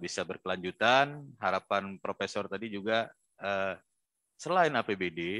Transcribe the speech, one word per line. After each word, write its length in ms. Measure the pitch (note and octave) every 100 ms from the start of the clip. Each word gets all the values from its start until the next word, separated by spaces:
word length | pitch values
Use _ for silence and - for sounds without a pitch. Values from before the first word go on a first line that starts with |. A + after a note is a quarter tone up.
bisa 240 | F2 - E2+
berkelanjutan. 960 | - F#2 F#2 F2+ - A2 C3 C#3+ D3 C#3 -
Harapan 560 | G2 F#2+ - G2+ G2 F#2+
Profesor 480 | - - G2 G#2 G2
tadi 160 | G2 A2+
juga, 400 | G2+ G2+ A2+ G#2+ - _ -
eh, 400 | G2 G2 F#2+ F2+ _ _ _ _ _
selain 400 | - D3+ F3+ E3
A 80 | C3
P 160 | A2+ G2
B 160 | F2+
D 60 | E2 E2+